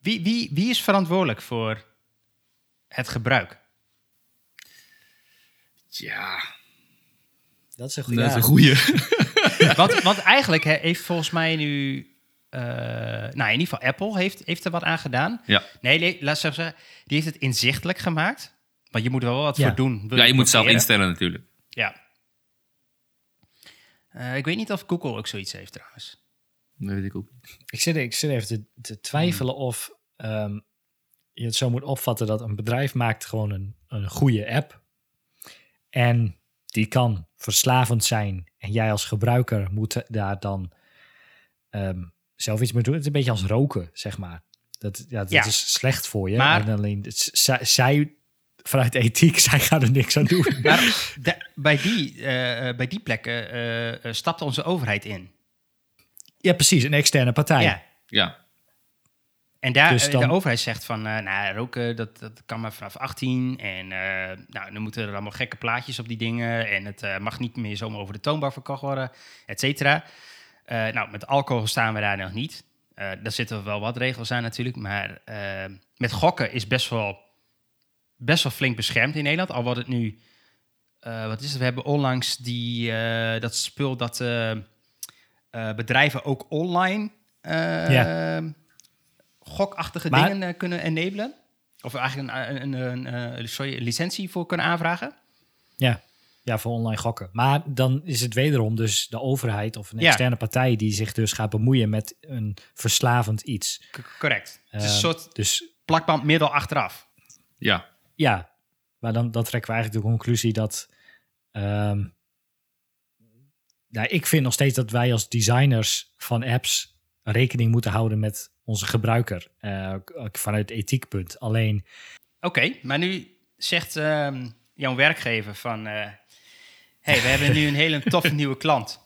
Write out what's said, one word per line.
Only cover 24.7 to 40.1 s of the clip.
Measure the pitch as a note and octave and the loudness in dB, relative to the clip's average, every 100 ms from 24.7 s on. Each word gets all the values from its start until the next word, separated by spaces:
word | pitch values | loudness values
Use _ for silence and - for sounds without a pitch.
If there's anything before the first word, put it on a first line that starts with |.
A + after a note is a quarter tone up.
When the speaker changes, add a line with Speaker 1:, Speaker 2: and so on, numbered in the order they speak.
Speaker 1:
of | G3 - | -6 -2
Google | F3 C#3 A2 | -2 -2 -6
ook | A2 | -8
zoiets | G#2 F#2+ | -8 -10
heeft | F#2+ F#2+ | -12 -16
trouwens. | - - - - - _ _ _ _ _ _ | -20 -20 -20 -20 -20 _ _ _ _ _ _
Speaker 2:
Dat | G2 | -6
weet | G2 | -4
ik | G2 | -4
ook | F#2 F#2+ | -8 -12
niet. | - - - - | -18 -20 -20 -16
Speaker 3:
Ik | - | -4
zit, | - D#3+ | 0 0
ik | B2 | -2
zit | - D3+ | -2 -2
even | C3 G#2 | -2 -2
te, | A2+ G#2+ _ | -6 -8 _
te | A2+ G#2+ | -16 -14
twijfelen | - D3 F3 E3 B2+ | -4 0 2 0 -2
Speaker 2:
Hmm. | C3+ | -2
Speaker 3:
of, | C3 A#2 - - _ _ | -4 -6 -10 -16 _ _
ehm, | A2 G#2+ G#2 G#2 _ _ _ _ _ _ _ | -6 -4 -4 -6 _ _ _ _ _ _ _
je | - | -8
het | A#2 | -4
zo | A2 B2+ | -2 0
moet | A#2+ | -2
opvatten | C#3 C3+ - B2 A2 | -4 -4 -2 -2 0
dat | A2 | -2
een | A#2 G#2 | -2 -6
bedrijf | A2 A#2+ C#3 | -2 -2 -2
maakt | B2+ A#2 G#2+ - | 0 -2 -2 -4
gewoon | A2+ G#2+ | -4 -2
een, | G2 G2 - _ | -4 -8 -12 _
een | G#2+ G2 | -6 -6
goede | - C#3+ A2 G#2 | 2 2 4 0
app. | C3+ - - _ _ _ _ _ _ - - _ _ _ | -2 -2 -14 _ _ _ _ _ _ -20 -20 _ _ _
En | C3 A#2+ A#2+ A2 - _ _ - | 0 2 4 2 -4 _ _ -10
die | - G#2+ | -4 0
kan | C3 A#2+ G2+ E2 _ | 2 2 0 -8 _
verslavend | - G#2+ - B2+ B2 A#2+ | -2 0 4 4 4 2
zijn. | - A2+ G2+ F#2+ F2 _ | 2 0 -2 -6 -10 _
En | G2 | -4
jij | G#2+ A2 | 0 0
als | G#2 | 0
gebruiker | - A2 A2+ B2 B2 G#2+ G2 | -2 0 2 2 2 0 -2
moet | G#2 G#2+ - | -2 -2 -4
daar | - | -4